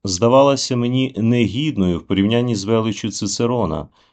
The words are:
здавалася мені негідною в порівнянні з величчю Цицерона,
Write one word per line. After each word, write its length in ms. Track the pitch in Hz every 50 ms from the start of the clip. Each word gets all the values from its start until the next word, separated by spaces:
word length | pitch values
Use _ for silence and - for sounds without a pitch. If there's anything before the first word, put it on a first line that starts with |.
| -
здавалася 720 | 98 92 87 113 117 131 135 139 139 139 131 - - 127
мені 380 | 120 120 120 127 131 131 131 -
негідною 800 | 98 113 113 123 120 113 95 98 135 156 151 120 101 92 90 87 78
в 80 | -
порівнянні 480 | - - 98 98 107 117 120 123 123 113
з 80 | 95 95
величчю 480 | 107 113 113 110 113 104 - - 104
Цицерона, 760 | 95 - 107 98 - - 120 120 127 120 98 80 78 76 76 - _ _ _ _